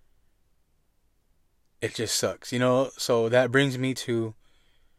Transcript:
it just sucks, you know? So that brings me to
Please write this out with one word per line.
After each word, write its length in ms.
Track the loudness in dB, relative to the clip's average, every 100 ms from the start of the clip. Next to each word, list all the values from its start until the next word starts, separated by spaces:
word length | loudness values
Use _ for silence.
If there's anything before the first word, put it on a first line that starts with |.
| _ _ _ _ _ _ _ _ _ _ _ _ _ _ _ _ _ -8
it 140 | -8
just 220 | -6 -4 -2
sucks, 360 | -4 -6 -6
you 60 | 0
know? 320 | 2 2 0 -4
So 320 | 0 2 4
that 240 | 2 4
brings 260 | 2 2 0
me 160 | -4
to 400 | -4 -4 -2 -4 -8 _ _ _ _ _